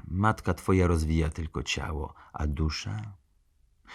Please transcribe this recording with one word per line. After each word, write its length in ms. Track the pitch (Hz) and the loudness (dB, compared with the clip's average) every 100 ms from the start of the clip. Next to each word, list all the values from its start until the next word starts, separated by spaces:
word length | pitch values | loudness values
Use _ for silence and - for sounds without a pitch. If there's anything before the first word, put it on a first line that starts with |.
| - | -6
Matka 460 | 90 107 - - | 0 2 2 -2
twoja 340 | 90 - 92 90 | -2 2 4 6
rozwija 420 | 85 78 80 78 | 4 4 2 2
tylko 340 | - 80 - | -2 -6 -6
ciało, 500 | - - 73 78 76 - - | -4 -4 -4 -6 -8 -12 -16
a 140 | - 76 | -4 -2
dusza?” 680 | 69 78 - - 104 104 101 _ _ _ _ _ _ - | 0 0 0 -6 -8 -8 -14 _ _ _ _ _ _ -20